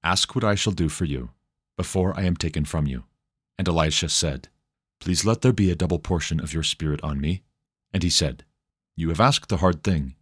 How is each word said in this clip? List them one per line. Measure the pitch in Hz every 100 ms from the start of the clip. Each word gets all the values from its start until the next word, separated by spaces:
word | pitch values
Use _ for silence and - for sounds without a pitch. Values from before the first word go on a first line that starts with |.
"Ask | 82 92 -
what | - 110
I | 101
shall | -
do | 92 82
for | - 85
you | 69 60 _ _ _ _ -
before | 92 98 92 -
I |
am | 92 90
taken | 82 78 76
from | 82 73
you." | 64 - _ _ _ _ -
And | 92
Elisha | 82 80 76 85
said, | - 82 67 - _ _ _ _ _
"Please | - 87 98
let | 113
there | 127
be | 104 95
a | 85
double | 90 85
portion | - 87 - 80
of | 76
your | 78
spirit | 78 - 78 73
on | 73 71
me." | 73 92 _ _ _ _ _
And | 95
he | 90
said, | - 76 62 - _ _ _ _ -
"You | 80
have | 82
asked | 120 139 -
the | 92
hard | 92 82
thing. | - 87 67 -